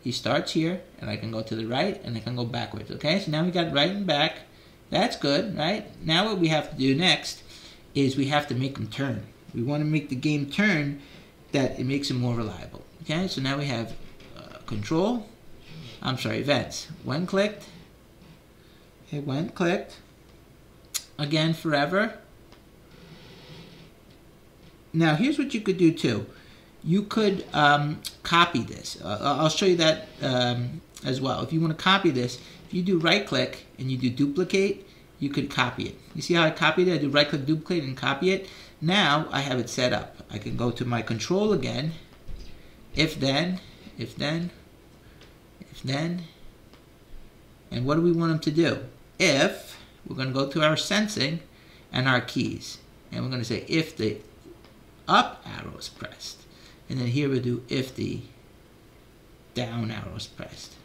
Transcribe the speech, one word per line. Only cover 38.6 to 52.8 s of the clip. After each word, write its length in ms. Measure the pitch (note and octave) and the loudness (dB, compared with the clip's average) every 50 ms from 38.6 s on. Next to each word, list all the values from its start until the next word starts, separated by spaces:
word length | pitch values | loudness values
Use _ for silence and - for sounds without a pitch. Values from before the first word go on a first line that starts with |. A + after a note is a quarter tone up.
| - - - - | -20 -20 -12 -2
Now 460 | D3+ E3 F#3 G#3 F#3+ D3 C#3+ D#3 D#3 - | 0 2 4 4 6 4 4 2 2 0
I 80 | - C#3+ | -2 -2
have 180 | C3+ - C3 B2 | -2 0 -2 -2
it 100 | A#2 - | -2 -2
set 240 | - - B2+ B2 | -2 0 2 2
up. 260 | G2+ G#2 - - - - - - | 2 0 -4 -8 -16 -20 -16 -10
I 80 | - G#2 | -10 -8
can 180 | G#2 A#2 A#2+ | -6 -4 -2
go 140 | A#2+ A#2 A#2+ | 0 0 0
to 140 | A#2+ - B2+ | 0 -2 -2
my 180 | A#2+ A#2+ A#2 | 0 0 -2
control 500 | A2 - A#2+ G#2+ G#2+ - F3 G3 G#3 A3 | -2 -2 -4 -4 0 0 2 2 4 4
again. 420 | G3+ D#3 - A#2+ A#2 A#2+ D3 D#3+ E3 - - - - - - - - - - - - - - - - - - - - | 2 2 0 -2 -4 -2 -4 -4 -6 -8 -14 -20 -20 -18 -12 -10 -10 -10 -10 -14 -16 -16 -18 -20 -20 -20 -20 -8 0
If 240 | - D3+ D#3 - C#3 | 0 0 0 0 -2
then, 420 | C3 C3+ C#3 D3 E3 F3 F#3 F3+ - - - - - - - - | 0 0 2 2 0 0 -2 -4 -8 -14 -20 -20 -20 -18 -10 -10
if 160 | A2+ A#2+ - | -10 -10 -6
then, 360 | - - C#3+ D#3 E3 F3 F3 - - - - - - - - - - - - - - - - - - - - - - | -6 -4 -2 -2 -2 -4 -6 -8 -14 -20 -20 -20 -20 -20 -20 -20 -20 -20 -20 -20 -20 -20 -20 -20 -20 -20 -20 -20 -20
if 220 | - - - - | -20 -20 -18 -10
then. 400 | - C3 C3+ C#3+ D#3+ E3+ F3 F3+ E3+ D#3+ - - - - - - - - - - - - - - - - - - - - - - - - - - - - | -6 -4 -2 -2 -2 -2 -4 -6 -8 -12 -18 -20 -20 -20 -20 -20 -20 -20 -20 -20 -20 -20 -20 -20 -20 -18 -16 -16 -16 -18 -20 -20 -20 -20 -20 -20 -16 -8
And 140 | - A#2+ B2 | -4 -2 0
what 120 | C3 D3+ | 2 2
do 60 | E3 | 4
we 100 | E3 F3 | 4 4
want 200 | E3+ E3 E3 E3 | 4 4 4 2
him 60 | D#3+ D#3 | 2 2
to 100 | - D#3 | 0 0
do? 280 | D3 D#3+ E3+ C#3 G2+ - - - - - - - - - | 2 4 4 4 2 -2 -6 -12 -16 -20 -20 -20 -2 2
If, 580 | F3+ F3 C#3+ C#3+ D3+ - - - - - - - - - - - - | 2 4 6 4 4 2 0 -4 -14 -16 -18 -20 -20 -20 -20 -18 -14
we're 100 | - C3 | -12 -6
gonna 140 | C3 C3 C3 | -4 -4 -2
go 160 | B2+ C3+ C#3 C#3 | 0 0 -2 0
to 140 | - E3 | 2 2
our 140 | D3+ D3+ D#3 | 4 4 4
sensing 640 | D3+ - - G3 G#3 G#3+ G#3 - - B2+ D3 E3 E3+ - - - - - - - - - - | 2 0 0 2 2 2 0 0 -2 -2 -2 -2 -6 -8 -12 -20 -20 -20 -20 -20 -20 -18 -6
and 160 | - B2+ C3 C3+ | -2 0 2 4
our 120 | B2+ B2 | 4 2
keys. 580 | B2 - - C3+ A2 A2 - - - - - - | 2 0 -2 -2 0 0 -2 -6 -10 -12 -16 -16